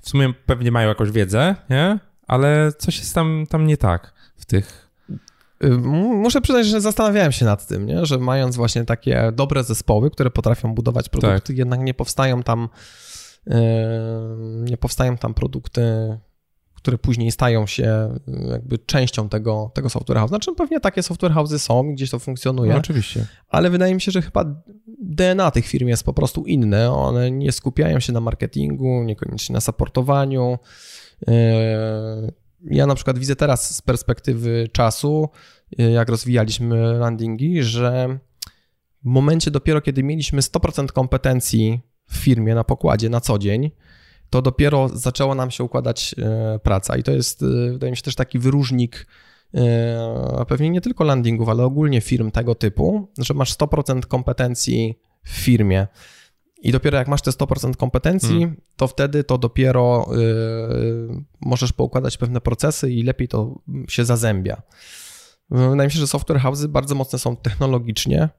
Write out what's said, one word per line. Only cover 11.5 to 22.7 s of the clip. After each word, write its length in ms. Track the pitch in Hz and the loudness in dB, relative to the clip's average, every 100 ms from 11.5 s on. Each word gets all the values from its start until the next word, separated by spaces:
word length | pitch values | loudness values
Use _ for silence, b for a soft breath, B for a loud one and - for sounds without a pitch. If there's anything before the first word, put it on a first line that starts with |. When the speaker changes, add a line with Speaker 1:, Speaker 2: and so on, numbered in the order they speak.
Speaker 1:
Tak. 40 | 131 | -2
Speaker 2:
jednak 220 | 123 123 | -2 0
nie 140 | 131 | -2
powstają 500 | 127 123 - 135 123 | -4 -4 0 0 0
tam, 260 | 120 117 113 B B B B B B B - | 0 -2 -2 B B B B B B B -2
e, 120 | 117 117 113 110 113 113 113 113 113 113 113 120 | 2 2 2 -2 -4 -6 -8 -8 -10 -10 -6 -6
nie 80 | 120 | -2
powstają 400 | 123 - 127 123 | -4 0 -2 0
tam 160 | 113 | -4
produkty, 480 | 110 131 131 - - 117 110 110 110 _ _ _ _ _ - | -2 -4 -4 -6 -2 0 0 -4 -6 _ _ _ _ _ -6
które 220 | - 120 | -2 0
później 340 | - 117 117 | 0 0 0
stają 360 | - 123 113 104 | 0 2 2 0
się, 480 | - 120 110 110 123 135 | -2 0 0 -2 -6 -10
y, 200 | 131 123 | -8 -6
jakby 260 | 120 123 131 | -8 -6 -6
częścią 520 | - 147 123 - 107 | -2 0 0 -2 -4
tego, 420 | 107 110 107 107 | -4 -2 -4 -4
tego 160 | - 135 | -4 -4
software 280 | - - 120 | -4 -2 0
house. 120 | 110 | 0
Znaczy, 260 | 208 285 339 | -2 -4 -4
pewnie 240 | 320 320 | -2 0
takie 240 | - - | 0 -2
software 280 | - 170 180 | -4 -2 0
house'y 280 | 160 151 151 | 2 0 -2
są 300 | - 165 147 | 0 0 0
i 40 | |
gdzieś 160 | 139 131 | -4 -6
to 100 | 123 | -6
funkcjonuje. 520 | - 127 127 127 120 | -6 -4 -2 0 2